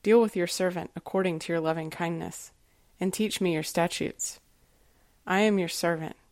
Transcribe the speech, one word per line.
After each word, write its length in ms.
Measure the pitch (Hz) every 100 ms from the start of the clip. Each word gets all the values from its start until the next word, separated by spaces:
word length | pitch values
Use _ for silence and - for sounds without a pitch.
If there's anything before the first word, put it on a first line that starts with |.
Deal 180 | 202 233
with 160 | 220 185
your 100 | 175
servant 440 | - 185 180 175
according 440 | - - 190 185 165
to 140 | -
your 60 | 170
loving 280 | 160 165 156
kindness, 640 | - 170 165 170 - - _ _ _ _ _
and 100 | 185
teach 300 | 185 214 -
me 140 | 185
your 80 | 160
statutes. 760 | 156 - 170 - - - - - _ _ _ _ _ _ _ _ -
I 140 | 185
am 180 | 214 202
your 120 | 165
servant. 440 | - 170 165 156 - _